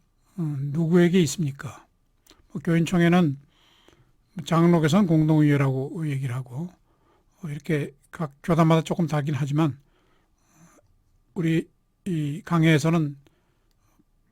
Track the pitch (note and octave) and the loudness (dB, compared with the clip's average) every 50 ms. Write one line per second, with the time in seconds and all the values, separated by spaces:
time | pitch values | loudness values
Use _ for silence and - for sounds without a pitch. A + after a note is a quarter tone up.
0 | _ _ _ _ _ _ _ F#3+ D#3+ D3+ D3 C3+ C#3+ C#3+ C#3 E3 E3 D#3 F3+ F3 | _ _ _ _ _ _ _ -6 -6 -6 -6 -6 -6 -6 -4 -2 0 2 4 4
1 | F3 E3+ F3+ F#3+ E3 C3+ - - D#3+ C3+ - - - C3+ - - - _ _ _ | 4 4 4 2 2 0 -2 -4 -6 -6 -6 -8 -14 -16 -16 -18 -20 _ _ _
2 | _ _ _ _ _ _ _ _ _ _ - F#3 - F3 E3 E3 E3 - F#3 F3 | _ _ _ _ _ _ _ _ _ _ -14 -8 -4 0 0 0 0 0 2 2
3 | E3+ E3+ E3+ F#3 F3 D3 C#3 - - _ _ _ _ _ _ _ _ _ _ _ | 2 4 4 4 2 2 -2 -4 -10 _ _ _ _ _ _ _ _ _ _ _
4 | _ _ _ _ _ _ - F3 B2+ - E3+ E3 E3+ F3 F3 E3 D3+ D3 D#3 G#3 | _ _ _ _ _ _ -16 -12 -6 -2 0 2 4 4 4 4 2 2 2 2
5 | G#3 E3 E3 D#3 D#3 D#3 D#3 D3+ D3+ D3 C#3+ C#3 C#3 C3+ C3 C3 C3+ - C#4+ E3+ | 2 2 2 2 2 4 4 4 4 4 4 2 2 0 -2 -2 -6 -8 -8 -8
6 | D#3+ D3+ C#3 C3 C#3 B2+ A#2 C3+ B2 B2 A#2+ C#3 E3+ F3+ - _ _ _ _ _ | -6 -6 -6 -6 -6 -6 -6 -8 -8 -10 -10 -10 -10 -10 -12 _ _ _ _ _
7 | _ _ _ _ _ _ _ _ - D3+ C#3+ D#3 - - D#3+ C#3+ - - - _ | _ _ _ _ _ _ _ _ -12 -12 -12 -10 -6 -4 -4 -4 -4 -6 -10 _
8 | _ _ - - E3 C#3 - _ - - E3 D#3 E3 D#3+ E3 D#3+ D3 - - - | _ _ -12 -10 -10 -10 -10 _ -4 0 2 2 4 4 4 2 0 -2 -2 -2
9 | E3+ D3 D3+ D3 C3+ D#3+ D3+ A#2+ D3+ C3+ D3 D3+ E3 D3 - - _ _ _ _ | -2 -2 -2 -2 -2 -2 -4 -4 -4 -4 -2 0 0 -2 -2 -6 _ _ _ _
10 | _ _ _ _ _ _ _ _ _ _ _ _ _ _ _ _ _ _ _ _ | _ _ _ _ _ _ _ _ _ _ _ _ _ _ _ _ _ _ _ _
11 | _ _ _ _ _ _ - - E3 D#3+ D#3+ D#3+ - - _ _ _ _ _ _ | _ _ _ _ _ _ -8 -4 -2 0 0 -2 -2 -6 _ _ _ _ _ _
12 | - G3 E3+ D#3 D3+ C#3+ D3 F#3+ - - F3 D#3+ D#3+ E3 D#3+ C#3+ D#3 D#3+ E3+ E3+ | -8 -6 -4 -4 -4 -4 -6 -8 -6 -2 0 2 4 4 4 4 2 0 0 0
13 | D3+ C#3+ C#3+ - _ _ _ _ _ _ _ _ _ _ _ _ _ _ _ _ | 0 -2 -6 -12 _ _ _ _ _ _ _ _ _ _ _ _ _ _ _ _
14 | _ _ _ _ _ _ | _ _ _ _ _ _